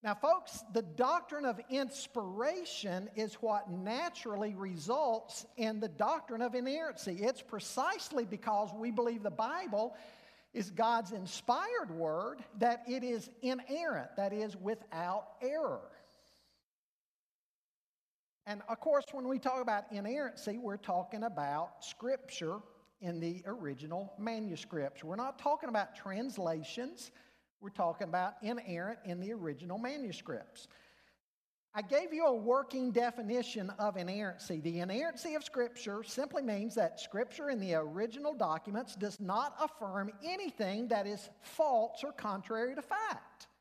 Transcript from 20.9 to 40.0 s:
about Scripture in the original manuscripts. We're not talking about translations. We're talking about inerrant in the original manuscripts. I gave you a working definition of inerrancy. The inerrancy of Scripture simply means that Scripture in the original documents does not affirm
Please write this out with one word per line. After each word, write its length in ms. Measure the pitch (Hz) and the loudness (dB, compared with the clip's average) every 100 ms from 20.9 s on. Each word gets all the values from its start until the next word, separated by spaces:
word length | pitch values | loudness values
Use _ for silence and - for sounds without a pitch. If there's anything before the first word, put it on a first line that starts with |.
| 180 185 214 | 0 0 -2
about 600 | 226 165 143 143 175 - | -2 0 0 0 -2 -6
Scripture 760 | - - 240 269 262 - 165 196 208 - _ _ | -14 -6 -2 -2 -2 -4 -2 -2 -6 -20 _ _
in 180 | 180 170 | -4 -2
the 240 | 170 180 175 | -2 -2 -4
original 680 | 233 160 139 151 170 196 190 | -4 -4 -6 -4 -4 -4 -6
manuscripts. 840 | 214 226 214 160 - 165 139 - | -4 -2 -4 -6 -6 -2 -2 -4
We're 120 | 156 190 | -8 -4
not 240 | 254 277 | -4 0
talking 300 | 294 311 311 | 2 2 2
about 260 | 226 196 - | 2 0 -4
translations. 1160 | 196 190 254 202 175 160 151 - 254 349 - - - _ _ _ | -6 -2 -2 -2 0 0 -2 -6 -6 -8 -16 -16 -20 _ _ _
We're 100 | 202 | -14
talking 380 | - 175 165 185 | 0 0 2 0
about 280 | 175 185 - | 2 0 -2
inerrant 560 | 214 240 208 170 185 226 | -4 -4 -4 -4 -4 -6
in 160 | 208 175 | -6 -6
the 140 | 190 | -4
original 460 | 226 165 135 175 185 | -4 -4 -6 -6 -4
manuscripts. 880 | 240 294 247 165 - - - - - - - - _ _ _ _ _ _ _ | -4 -4 -6 -6 -6 -6 -8 -16 -20 -20 -20 -20 _ _ _ _ _ _ _
I 80 | 214 | -6
gave 320 | 196 277 349 | 2 2 4
you 140 | 311 330 | 4 6
a 80 | 240 | 6
working 560 | 214 254 269 262 254 | 6 6 6 0 4
definition 800 | 233 240 233 214 247 233 226 190 196 | 6 4 2 0 0 0 -2 -4 0
of 180 | 208 190 | 0 2
inerrancy. 640 | 175 196 208 180 - 160 | -2 -2 -2 -4 -4 -2
The 200 | 151 170 | 0 0
inerrancy 520 | 175 208 320 285 339 | 0 0 0 -2 -2
of 100 | 302 | -2
Scripture 600 | 294 269 240 240 - 202 | -2 0 0 0 -6 -4
simply 400 | 220 - 277 294 | -4 -2 -2 0
means 320 | 262 202 220 226 | 0 0 0 2
that 240 | 175 - | 2 2
Scripture 500 | - 196 247 - 294 | -6 -2 -2 -2 -2
in 100 | 254 | 0
the 140 | 190 | 2
original 600 | 160 156 160 226 233 285 294 | 2 2 0 -2 0 -2 2
documents 600 | 180 160 - 202 254 - | 2 2 0 -4 -4 -4
does 240 | 202 - | -4 -2
not 360 | 196 202 285 277 | 0 2 2 0
affirm 520 | 302 - 202 190 | -2 0 -4 0